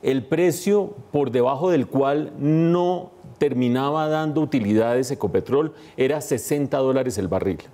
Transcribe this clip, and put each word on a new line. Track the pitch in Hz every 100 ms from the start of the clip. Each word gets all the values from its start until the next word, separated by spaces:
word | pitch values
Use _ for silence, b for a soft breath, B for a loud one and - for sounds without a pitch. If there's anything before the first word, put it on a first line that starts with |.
el | 135 135 -
precio | 165 180 - - 208 190 - -
por | 147 135
debajo | 123 123 135 180
del | 165 113
cual | 131 135 147 151 -
no | 143 156 165 175 175 180 - - - -
terminaba | 147 127 123 123 139 156 156
dando | 156 156 151
utilidades | 151 135 101 107 113 123 135
Ecopetrol | 139 95 - - 135 156 B B B
era | 131 151
sesenta | 143 - - 147 139 139
dólares | 131 131 127 101
el | 92
barril. | 95 98 82 -